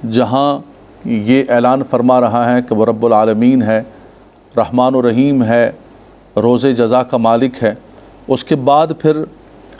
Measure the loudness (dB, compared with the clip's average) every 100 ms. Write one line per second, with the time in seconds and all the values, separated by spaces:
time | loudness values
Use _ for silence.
0 | -4 -2 -2 0 -2 -4 -10 -20 -20 -16
1 | -6 -6 0 0 2 0 2 0 -2 -2
2 | 2 2 2 0 0 0 -2 0 0 0
3 | 2 2 2 2 2 2 0 -2 -4 -18
4 | -20 -20 -20 _ _ -4 -2 0 0 2
5 | 0 0 0 0 0 0 0 -4 -20 -20
6 | -20 -20 -10 -2 0 2 0 0 0 0
7 | 0 -2 0 0 -2 -2 -4 -4 -16 -20
8 | -20 -20 -6 -6 -2 -2 2 2 0 -2
9 | -2 -2 -4 -14 -20 -20 -20 -20